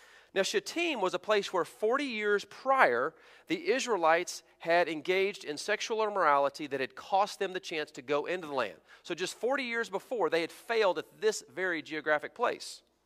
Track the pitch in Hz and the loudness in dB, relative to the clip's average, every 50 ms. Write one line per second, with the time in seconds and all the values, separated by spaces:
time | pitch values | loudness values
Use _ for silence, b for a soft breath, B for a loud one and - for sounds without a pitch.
0 | b b b b b b - 185 190 - - 202 - - - 320 349 339 294 233 | b b b b b b -2 -2 0 0 0 -2 -2 -2 -2 -2 -2 -2 0 0
1 | 185 185 - 175 - 202 214 208 196 - - 185 156 - - - - 220 247 277 | -2 -2 -2 -2 0 0 2 2 0 0 0 -2 -2 -2 -4 -2 0 0 2 0
2 | 294 269 226 214 208 208 208 202 - - - - - 262 269 262 233 147 120 117 | 0 -2 -4 -2 0 0 0 0 -2 -6 -14 -4 0 2 6 6 6 6 6 4
3 | 131 160 B B B B B B B - 160 190 - 180 233 262 226 247 226 185 | 0 -2 B B B B B B B -4 -4 -2 0 2 0 2 2 0 0 2
4 | 170 156 165 170 175 - - - b b b _ - 170 170 175 175 147 160 156 | 4 4 4 4 2 -2 -10 -12 b b b _ -2 2 4 4 4 2 -2 -4
5 | 131 180 185 190 196 202 202 - - 135 151 143 - - 214 208 - - 233 214 | -2 -2 0 0 0 -2 -4 -6 -8 -8 -8 -6 -4 -2 -2 -2 -2 -2 -2 -2
6 | 220 208 208 196 175 151 143 139 139 139 - - 156 131 135 135 131 123 - - | -2 0 0 2 4 6 6 6 4 2 0 -4 -8 -6 -4 -4 -4 -4 -6 -10
7 | - - - 190 208 202 - - 196 190 185 180 - - 180 156 151 - - - | -6 0 0 2 2 0 -2 -4 -6 -4 -4 -6 -8 -6 -6 -6 -6 -8 -10 -10
8 | 127 120 147 147 147 151 170 185 165 151 143 131 117 98 82 78 b b b b | -4 -2 -2 -2 -2 -2 -4 -6 -6 -4 -2 -2 -2 -2 -4 -10 b b b b
9 | b - 180 151 185 170 - - - 240 269 277 262 240 233 233 226 185 185 190 | b -8 -6 -6 -6 -6 -6 -4 -2 -2 0 -2 -2 -2 -4 -4 -4 -4 -6 -8
10 | - - 262 226 180 156 156 165 165 156 - - - - 233 226 214 185 175 156 | -6 -6 -2 0 0 2 2 0 0 -2 -6 -10 -6 -2 2 2 4 2 2 0
11 | 139 - - 147 113 110 156 - - - 120 156 185 185 170 156 135 127 147 156 | -4 -10 -8 -2 -2 -2 -2 -2 -6 -10 -6 -4 -2 -2 -2 -4 -6 -6 -8 -4
12 | 143 151 151 147 - - - - 240 240 - - - - - - _ _ _ _ | 0 0 0 0 0 -4 -6 -2 -2 -2 -2 -4 -8 -12 -14 -16 _ _ _ _
13 | _ | _